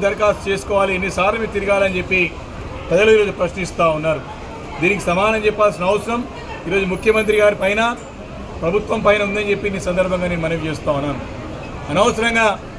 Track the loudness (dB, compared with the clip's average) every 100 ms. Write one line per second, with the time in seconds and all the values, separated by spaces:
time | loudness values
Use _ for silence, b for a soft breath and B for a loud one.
0 | 0 2 2 2 0 -4 0 2 2 0
1 | -2 0 0 0 -2 -2 0 2 2 0
2 | 0 0 0 -4 -14 -12 -10 -8 0 4
3 | 6 6 4 0 -2 -2 -4 2 2 2
4 | 0 -2 -4 -12 -14 -12 -10 -2 0 0
5 | 0 2 2 2 0 4 2 2 0 0
6 | 0 -4 -4 -10 -12 -8 -2 0 0 0
7 | 2 2 4 4 4 4 0 2 0 -2
8 | -10 -14 -14 -14 -12 -4 0 0 0 0
9 | 4 4 2 -2 0 0 -2 -4 -2 0
10 | 0 0 -2 -2 -2 -2 -4 -4 -2 -2
11 | -2 -6 -8 -10 -10 -10 -10 -10 -2 2
12 | 4 4 0 2 2 0 -6